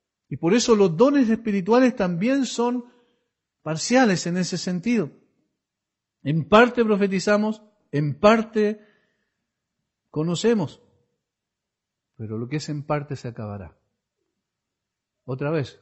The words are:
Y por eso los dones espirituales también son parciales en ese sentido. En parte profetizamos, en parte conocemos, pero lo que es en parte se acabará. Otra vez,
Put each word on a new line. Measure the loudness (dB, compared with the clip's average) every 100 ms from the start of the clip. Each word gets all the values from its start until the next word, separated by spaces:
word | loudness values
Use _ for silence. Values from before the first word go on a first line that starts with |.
| _ _ _
Y | -6
por | 0
eso | 2 4
los | 4 4 4
dones | 2 4 2
espirituales | 0 -2 -4 2 4 4
también | 2 -2 -2 -2 0 -2
son | -2 -4 -4 -8 _ _ _ _ _ _ _
parciales | -8 -6 0 4 4 2 -2
en | -4
ese | -4 -6
sentido. | -6 -6 -2 -2 -2 -8 _ _ _ _ _ _ _ _ _ _
En | -4 -2 4
parte | 6 6 4
profetizamos, | 0 0 0 0 0 0 0 -6 _ _ _
en | -4 -2 2
parte | 4 4 2 -2 -2 -4 _ _ _ _ _ _ _ _ _ _ _ _ _
conocemos, | -6 -4 -2 0 0 -2 -8 _ _ _ _ _ _ _ _ _ _ _ _ _ -16
pero | -10 -10
lo | -8
que | -8
es | -8
en | -8
parte | -6 -6 -6
se | -10 -12
acabará. | -12 -12 -12 -14 -20 _ _ _ _ _ _ _ _ _ _ _ _ _ _ -12
Otra | -8 -4
vez, | -4 -6 -10